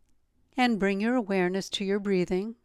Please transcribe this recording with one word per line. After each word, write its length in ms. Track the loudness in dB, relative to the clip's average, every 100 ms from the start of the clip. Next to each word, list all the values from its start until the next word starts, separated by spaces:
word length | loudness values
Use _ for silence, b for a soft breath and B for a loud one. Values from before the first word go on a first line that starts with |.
| _ _ _ _ _ 0
And 240 | 0 2
bring 220 | 2 2
your 140 | 0 0
awareness 540 | 0 0 2 0 -4
to 140 | -4 -2
your 140 | -2
breathing. 560 | 0 0 2 -2 -2 -8